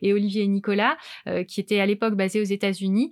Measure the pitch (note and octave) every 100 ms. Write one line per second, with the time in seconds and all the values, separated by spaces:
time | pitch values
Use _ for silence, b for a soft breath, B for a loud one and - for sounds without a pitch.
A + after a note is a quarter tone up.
0 | G3+ G3+ G3+ G#3 G3+ G3 G3+ G3+ A3+ D#4+
1 | B B F#3 F3+ F3+ - G3 G#3 G3 G#3
2 | A3+ G3+ F#3+ G#3+ G#3 G3+ G3+ F#3 F#3+ G3
3 | D#4